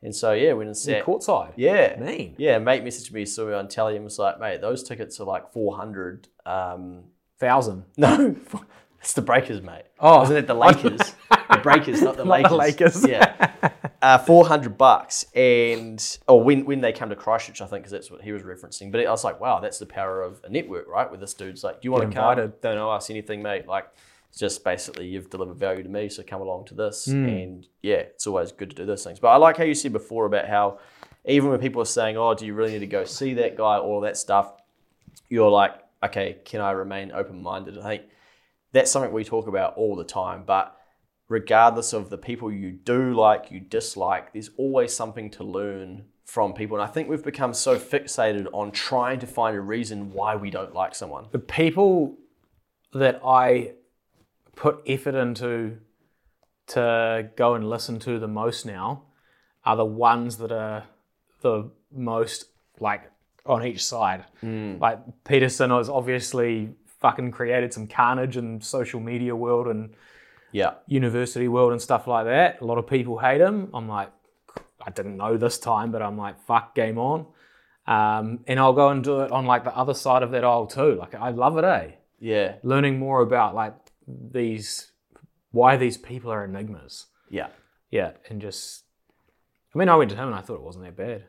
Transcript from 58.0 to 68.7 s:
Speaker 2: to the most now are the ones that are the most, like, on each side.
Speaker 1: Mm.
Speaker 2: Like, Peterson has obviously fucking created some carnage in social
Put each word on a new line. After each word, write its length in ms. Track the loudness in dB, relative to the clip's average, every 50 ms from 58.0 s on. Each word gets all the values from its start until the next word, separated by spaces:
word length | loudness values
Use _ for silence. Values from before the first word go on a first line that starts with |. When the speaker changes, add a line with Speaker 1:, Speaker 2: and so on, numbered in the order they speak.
Speaker 2:
to 180 | -6 -6 -6 -6
the 100 | -6 -6
most 380 | -6 -4 -4 -4 -4 -6 -10
now 360 | -12 -12 -8 -8 -8 -8 -8 _ _ _ _ _ _ _ _ _ _ _ _ _
are 120 | -2 0
the 80 | 0 0
ones 540 | -2 -2 0 2 2 2 2 -2 -6 -8 -10
that 140 | -10 -8 -6
are 320 | -6 -6 -8 -10 -10 -12 -16 _ _ _ _ _ _ _ _ _ _
the 300 | _ 0 0 0 -4 -8 _ _ _ _ _
most, 540 | -8 -6 -4 0 0 -2 -2 -2 -12 -14 _ _ _ _ _ _ _
like, 220 | -4 -4 -4 -4 -6 -18 _ _ _ _ _ _ _
on 200 | -2 -2 0 0
each 200 | -4 -6 -6 -8
side. 400 | -6 -4 -2 -2 -2 -2 -4 -8 _ _ _ -10
Speaker 1:
Mm. 380 | -8 -8 -8 -8 -8 -8 -2
Speaker 2:
Like, 180 | -2 -2 -2 -2 -10 -18 -20 _ _
Peterson 460 | 2 2 4 4 2 2 0 0 2
has 180 | 2 2 0 0
obviously 840 | -2 -4 -2 -2 -4 -4 -4 -4 -2 -2 0 0 0 -4 -6 -8 -12 _ _ _ _ _
fucking 300 | 0 0 0 0 -6 -8
created 420 | -6 -6 -4 -2 -2 -2 -2 -2 -6
some 140 | -10 -12
carnage 500 | -12 0 2 2 2 4 0 -2 -4 -4
in 240 | -6 -8 -8 -10 -12
social 380 | -12 -6